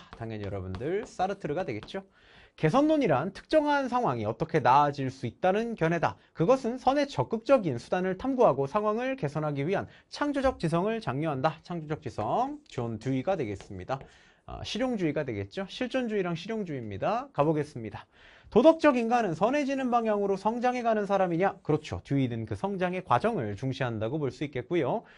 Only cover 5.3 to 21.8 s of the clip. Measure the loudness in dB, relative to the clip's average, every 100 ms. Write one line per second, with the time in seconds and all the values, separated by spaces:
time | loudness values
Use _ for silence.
5.3 | -2 0 2 -2 -2 0 0 -2 -4 _
6.3 | -2 2 4 2 -2 0 2 0 -2 -2
7.3 | -2 4 4 4 -4 -2 -2 -2 -2 -2
8.3 | 4 6 6 0 0 0 -2 -2 -4 -4
9.3 | -2 -4 -2 -2 -2 -4 -12 _ -4 -2
10.3 | 0 0 0 0 0 0 -2 -4 -4 -2
11.3 | 0 -2 -4 -10 -10 -6 -8 -8 -6 -2
12.3 | 0 -2 -6 -12 -6 -6 -4 -2 -2 -2
13.3 | -2 -4 -6 -10 -12 -8 -8 -8 -20 _
14.3 | _ -16 -12 -8 -4 -4 -2 -2 -2 -4
15.3 | -6 -6 -8 -10 -6 -4 -2 -2 -2 -2
16.3 | -4 -6 -6 -4 -6 -6 -4 -2 -2 -4
17.3 | 0 2 2 -2 -6 -10 -12 -16 _ -20
18.3 | -20 2 8 8 8 6 4 2 2 2
19.3 | 2 2 2 0 -2 0 0 2 0 0
20.3 | 0 0 0 0 0 0 0 2 2 2
21.3 | 2 0 0 0 0